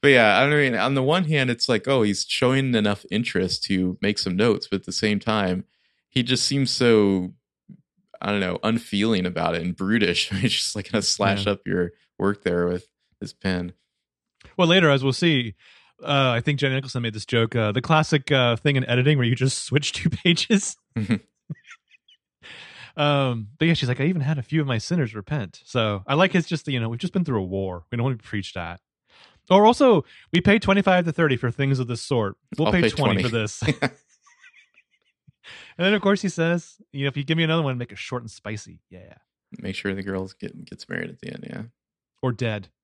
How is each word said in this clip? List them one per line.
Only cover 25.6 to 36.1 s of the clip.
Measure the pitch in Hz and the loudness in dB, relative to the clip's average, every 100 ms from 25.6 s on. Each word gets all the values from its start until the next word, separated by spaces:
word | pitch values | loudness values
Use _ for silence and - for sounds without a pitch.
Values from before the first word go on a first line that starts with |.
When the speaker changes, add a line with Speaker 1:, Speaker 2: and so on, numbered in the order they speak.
Speaker 2:
So | _ 127 110 101 101 | _ -2 0 -2 -2
I | |
like | 143 185 | 2 4
his | 185 160 | 2 0
just, | 160 - | -6 -4
you | 131 | -4
know, | 113 | -4
"We've | 117 | -6
just | 185 | -4
been | 196 | -4
through | 160 117 | -2 -2
a | 92 | -2
war. | 95 95 87 - | -4 -4 -8 -8
We | 120 | -4
don't | |
want | 123 123 | -2 -4
to | - | -6
preach | 104 95 | -8 -8
that." | 92 85 87 _ _ _ _ - _ _ | -10 -10 -12 _ _ _ _ -20 _ _
Or | 190 | 6
also, | 214 240 269 196 - - _ | 6 6 4 4 0 -16 _
"We | 175 | 0
pay | 185 208 | 4 2
twenty-five | - 196 196 180 170 | 4 2 4 2 0
to | |
thirty | 151 160 127 | 0 0 0
for | 127 | -2
things | - 139 135 | -2 0 0
of | 123 | -2
this | 117 | -6
sort. | - 127 101 - _ - | -4 -2 -2 -6 _ -2
We'll | 151 | 0
Speaker 1:
I'll | |
Speaker 2:
pay | 180 | 2
Speaker 1:
pay | 113 | 2
Speaker 2:
twenty | - 131 95 | 2 2 2
for | 120 | 0
Speaker 1:
twenty. | 113 | -2
<laughs> | |
Speaker 2:
this." | 107 - | -4 -4
<laughs> | 117 - 143 - _ _ _ _ - _ _ _ _ _ _ _ _ _ - - - - | -4 -2 -4 -6 _ _ _ _ -20 _ _ _ _ _ _ _ _ _ -20 -20 -20 -2
And | 185 | 2
then, | |
of | 208 | 4
course, | 196 | 4